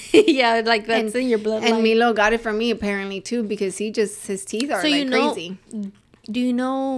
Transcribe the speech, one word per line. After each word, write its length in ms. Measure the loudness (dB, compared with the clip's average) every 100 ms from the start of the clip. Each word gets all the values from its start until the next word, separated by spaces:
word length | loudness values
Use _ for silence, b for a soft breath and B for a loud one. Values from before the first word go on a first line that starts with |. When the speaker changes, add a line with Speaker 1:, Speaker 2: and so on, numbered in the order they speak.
Speaker 1:
<laughs> 80 | 2
Yeah, 500 | 4 6 4 4 2
like, 220 | 2 0 2
that's 280 | 0 0
Speaker 2:
And, 100 | -2
Speaker 1:
in 40 | 0
your 100 | 0
bloodline. 320 | 0 0 2
Speaker 2:
and 120 | 4
Milo 300 | 4 4 4
got 180 | 4 2
it 80 | 2
from 160 | -2 -2
me 140 | -2
apparently 500 | -2 -2 -4 -6 -8
too, 220 | -6 -4
because 340 | -2 -2 -4 -4
he 140 | -4
just, 360 | -2 -2 -4 -8
his 180 | -8
teeth 260 | -6 -6 -2
are, 80 | 0
Speaker 1:
So 80 | 0
Speaker 2:
like, 80 | 0
Speaker 1:
you 60 |
know, 280 | 0 0 0
Speaker 2:
crazy. 240 | -2 -8 -12 -12 -10 -10 -12 _ _ -8
Speaker 1:
do 100 | -4
you 120 | -2
know 400 | -2 -2 -4 -4